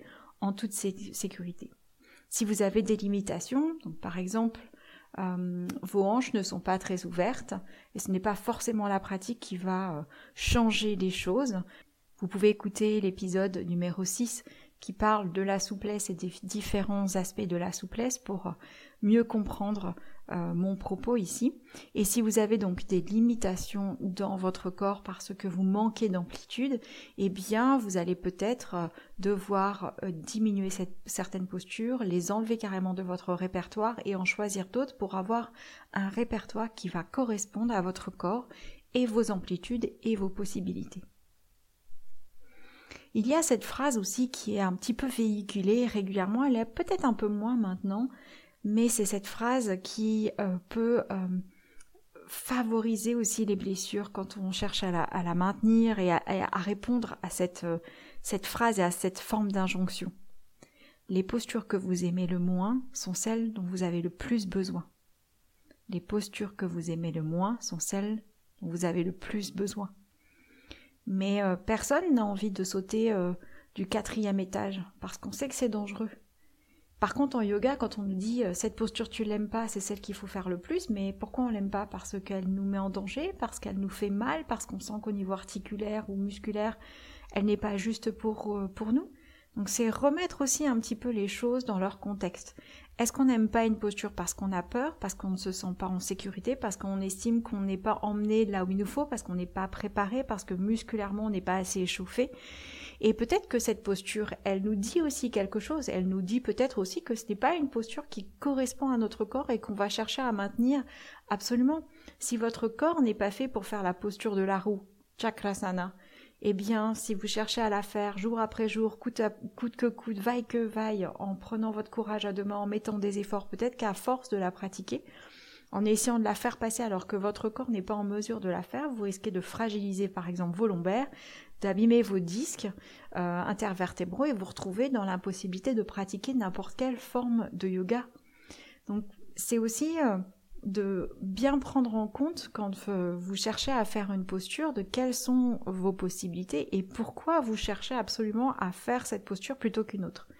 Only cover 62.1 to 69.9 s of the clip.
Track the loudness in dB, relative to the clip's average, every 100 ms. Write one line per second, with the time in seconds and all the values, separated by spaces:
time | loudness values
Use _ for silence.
62.1 | 2 2 2 2 4 4 2 0 -6 -4
63.1 | -2 0 2 0 0 -2 0 2 2 0
64.1 | -2 0 2 2 0 0 -2 -6 _ _
65.1 | _ _ _ _ _ _ -20 -6 -6 -2
66.1 | -2 -2 -6 -6 -4 -4 -2 -2 -2 -2
67.1 | -2 0 2 2 0 -4 -4 -2 -2 0
68.1 | -2 -6 _ _ -10 -6 0 0 2 0
69.1 | -2 -4 -4 -4 -2 -2 -2 -8